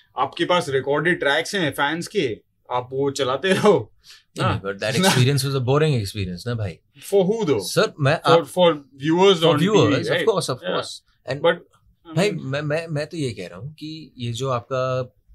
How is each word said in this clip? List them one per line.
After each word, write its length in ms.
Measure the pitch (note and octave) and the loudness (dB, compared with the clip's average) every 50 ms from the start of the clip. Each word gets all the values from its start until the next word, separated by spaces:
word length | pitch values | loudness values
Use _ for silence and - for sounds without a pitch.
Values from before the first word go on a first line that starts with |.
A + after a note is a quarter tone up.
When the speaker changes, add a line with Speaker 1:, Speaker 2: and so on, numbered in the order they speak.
| _ _ _ | _ _ _
Speaker 1:
आपके 280 | B2+ C3+ C3+ - - E3+ | -4 -4 -4 -2 -4 -2
पास 240 | F#3 F3+ F3 - D3 | 0 0 0 0 0
रिकॉर्डेड 500 | C3+ C3+ B2+ C3+ C#3+ D3+ D#3 F3 F3 F3 | -2 -2 0 0 0 0 0 0 -2 0
ट्रैक्स 360 | - C#3 C#3+ D#3+ E3+ - G#3+ | 0 0 0 0 -2 -2 -4
हैं 160 | G3 E3 C#3 | -2 -2 -2
फैंस 360 | - - C#3+ C#3+ D#3+ E3+ E3 | -2 -2 -2 -2 -2 -4 -8
के, 320 | - - G3+ D3+ A#2+ G#2 - _ _ _ _ _ - | -4 -4 -2 -2 -2 -4 -8 _ _ _ _ _ -6
आप 180 | B2+ B2 A#2+ B2+ | -6 -6 -4 -4
वो 200 | C3+ C3+ C#3 C#3 | -4 -4 -2 -2
चलाते 420 | C#3 C#3+ C3+ B2 C3+ C#3 - F#3+ F#3 | -2 -2 -2 -2 -2 -2 0 0 0
रहो। 400 | B2+ C3+ G#3 F3+ B2+ A2 - _ _ _ - - - _ _ _ - | 4 4 4 4 4 0 -6 _ _ _ -20 -20 -20 _ _ _ -4
Speaker 2:
नहीं, 100 | - A2 | -2 -2
Speaker 1:
हाँ। 120 | G2 F2 | -2 -2
Speaker 2:
but 140 | F#2 G2 G2+ | -4 -6 -6
that 160 | G2 G#2+ G#2+ | -4 -4 -2
experience 460 | A2+ E3+ F#3 F#3+ C3 B2+ B2 C3 C#3+ | 0 2 2 4 4 4 4 2 2
was 140 | C3+ C3+ C#3+ | 0 -2 -2
a 100 | C3+ C3+ | -2 -2
boring 400 | B2 A#2+ C#3 D3+ D#3 D#3 C#3 A#2 | 0 2 2 2 2 2 0 -2
experience 460 | G2+ G2 - G#2+ F#2+ F2+ F2+ F2 - | -4 -6 -6 -6 -6 -6 -8 -8 -8
ना 60 | A#2+ B2 | -8 -6
भाई। 260 | A2 G#2 F2+ D#2 - _ _ _ - - - G3 | -6 -6 -8 -8 -12 _ _ _ -20 -8 0 2
Speaker 1:
For 100 | G3+ F3+ | 2 4
who 140 | F3+ A3+ A3+ | 2 0 0
though? 180 | G#3+ D3+ B2+ G#2 | 0 0 0 0
Speaker 2:
सर, 340 | F#2+ - - E3 G#3+ - - - | -2 -2 0 0 0 0 0 0
मैं 220 | C#3 C3+ D#3+ - | 0 2 2 2
Speaker 1:
For, 100 | - C#3+ | 4 4
Speaker 2:
आप 160 | E3 E3+ D3 | 4 4 4
Speaker 1:
for 260 | C#3 - F3+ F3+ E3+ D#3 D3 C#3 - - C3+ C3+ | 2 2 4 4 4 4 2 -6 -14 -14 -6 -2
viewers 320 | D#3 E3 F3+ F#3+ G3+ F#3+ | 0 4 6 6 6 6
Speaker 2:
For 160 | D#3+ E3 D#3 D3+ | 6 4 4 4
Speaker 1:
on 60 | D3 | 4
Speaker 2:
viewers, 300 | E3 G3+ G#3+ F3+ B2 G2+ | 4 4 6 6 6 6
Speaker 1:
T 40 | - | 4
V, 80 | - | 2
Speaker 2:
of 80 | - A2+ | 0 -2
Speaker 1:
right? 160 | D3+ F3+ D#3 | -2 0 2
Speaker 2:
course, 240 | - - E3+ - - | 0 0 0 -2 -2
of 60 | C3+ | -6
Speaker 1:
Yeah। 140 | - E3+ F#3 | -6 -4 -4
Speaker 2:
course। 200 | F3+ - - - - - _ _ _ _ _ - C3+ | -4 -4 -6 -8 -12 -18 _ _ _ _ _ -8 -6
And 80 | D3 | 0
Speaker 1:
But, 140 | E3 E3+ F3 F3 - _ _ _ _ _ _ _ _ E3+ D#3 | 0 0 0 0 -6 _ _ _ _ _ _ _ _ -6 -2
I 20 | |
Speaker 2:
भाई, 160 | D#3+ G3 G#3+ | -2 0 0
Speaker 1:
mean 120 | - D3 C3+ | -2 -4 -6
Speaker 2:
मैं, 180 | C3 C3+ D3 | -6 -6 -6
मैं, 260 | D3+ D3 D3 E3 E3 | -4 -4 -4 -4 -4
मैं 200 | E3+ D3 C#3+ D#3 | -6 -6 -6 -6
तो 100 | D3+ F#3 | -6 -6
ये 140 | E3 C#3 B2 G2+ | -6 -6 -6 -6
कह 140 | G#2 F2+ | -8 -12
रहा 120 | E2+ F2 F#2 | -12 -12 -14
हूँ 140 | A#2+ D3+ D#3 | -14 -14 -14
कि 400 | - D3+ D#3 D#3 D#3+ D3+ D3 _ | -14 -14 -14 -14 -16 -16 -20 _
ये 140 | B2+ A#2+ A#2 | -10 -8 -8
जो 180 | A2+ A#2 C3+ C3+ | -6 -6 -4 -4
आपका 640 | B2+ A#2 - _ C3+ B2+ C3 C3 B2+ B2+ B2+ B2+ _ _ _ _ | -4 -4 -6 _ -4 -4 -2 -2 -4 -4 -6 -8 _ _ _ _